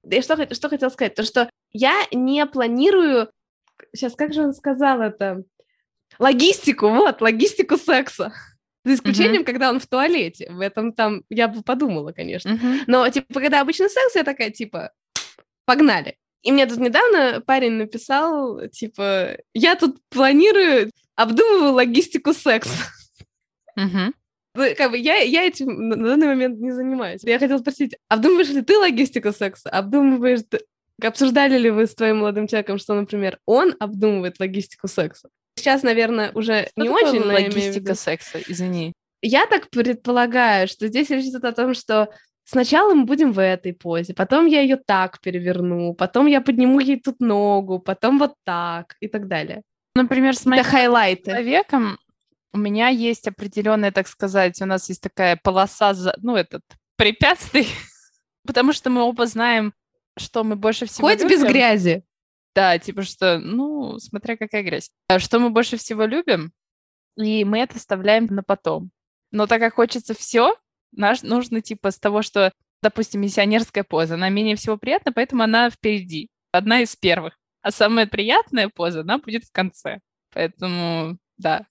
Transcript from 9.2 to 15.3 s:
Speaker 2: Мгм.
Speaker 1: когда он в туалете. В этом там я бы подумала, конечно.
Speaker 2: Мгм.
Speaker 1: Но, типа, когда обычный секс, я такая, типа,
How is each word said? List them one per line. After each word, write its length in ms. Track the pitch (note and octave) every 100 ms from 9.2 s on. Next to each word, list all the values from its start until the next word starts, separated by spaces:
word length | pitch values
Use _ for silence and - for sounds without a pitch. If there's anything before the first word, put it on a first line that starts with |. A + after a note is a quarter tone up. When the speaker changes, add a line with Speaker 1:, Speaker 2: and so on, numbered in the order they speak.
| A4+ G#4
Speaker 2:
Мгм. 40 | C4
Speaker 1:
когда 240 | B3 C4
он 100 | B3
в 60 | -
туалете. 600 | B3+ D4+ E4+ E3+ - -
В 80 | F3
этом 320 | G3 G#3 A3+
там 300 | A3+ G#3+ G#3 _
я 180 | A3 A3+
бы 140 | A3
подумала, 500 | G#3+ B3+ C#4 E3 D3
конечно. 400 | E3+ E3+ F#3 -
Speaker 2:
Мгм. 300 | A3+ B3 C4 C#4
Speaker 1:
Но, 220 | B3 B3
типа, 320 | C4+ - C#4
когда 220 | C#4 C#4+
обычный 260 | C#4 E4 G4
секс, 240 | A4+ B4+
я 80 | A4+
такая, 280 | D4 C#4 A3
типа, 420 | A3 G#3+ - - _ _ - -